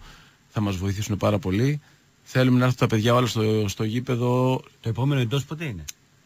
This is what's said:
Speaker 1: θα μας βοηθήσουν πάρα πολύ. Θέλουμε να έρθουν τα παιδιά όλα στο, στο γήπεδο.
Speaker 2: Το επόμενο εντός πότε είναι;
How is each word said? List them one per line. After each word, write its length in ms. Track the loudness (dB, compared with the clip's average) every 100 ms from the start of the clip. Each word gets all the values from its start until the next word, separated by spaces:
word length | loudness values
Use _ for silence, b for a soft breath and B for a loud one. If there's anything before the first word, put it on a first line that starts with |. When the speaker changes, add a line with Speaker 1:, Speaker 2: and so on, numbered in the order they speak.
| B B B B _
Speaker 1:
θα 120 | -4
μας 160 | -2 -2
βοηθήσουν 400 | -2 -4 -4 -2
πάρα 220 | 0 0
πολύ. 420 | 0 0 0 -2 b b b _
Θέλουμε 360 | -4 2 4 4
να 60 |
έρθουν 140 | 2 2
τα 80 | 0
παιδιά 280 | 2 4
όλα 120 | 4 2
στο, 420 | 0 2 2 0
στο 160 | -2
γήπεδο. 760 | -4 -4 -2 -2 0 2 2 0 -6 -10
Speaker 2:
Το 80 | -6
επόμενο 320 | -2 0 0
εντός 240 | 0 -2
πότε 200 | -4 -8
είναι; 200 | -8 -10 -12 -16 _ _